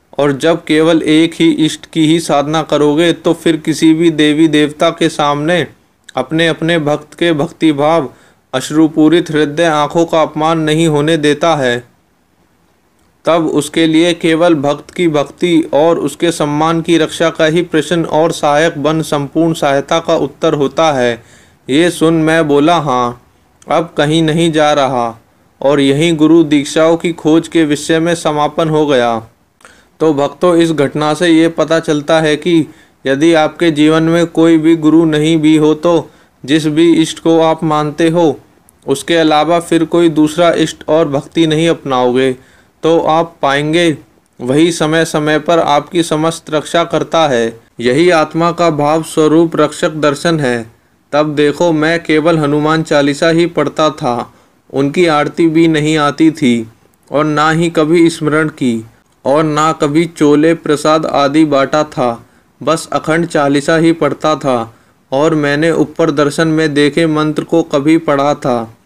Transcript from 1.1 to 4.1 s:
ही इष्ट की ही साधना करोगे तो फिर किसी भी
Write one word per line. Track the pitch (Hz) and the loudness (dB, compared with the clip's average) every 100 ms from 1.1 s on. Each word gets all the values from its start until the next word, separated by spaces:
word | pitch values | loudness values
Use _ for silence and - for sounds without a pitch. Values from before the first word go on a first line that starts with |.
| 156 165 | 2 0
ही | 165 165 | 0 0
इष्ट | 156 156 - - | 2 -2 -4 -10
की | 165 156 | -2 0
ही | 170 | 0
साधना | 165 147 143 160 | 0 -2 0 -4
करोगे | 147 151 147 147 170 | -2 0 0 2 0
तो | 156 - | 0 -2
फिर | 160 170 156 | -2 -2 -2
किसी | 160 147 160 | -4 0 2
भी | 160 170 | 2 2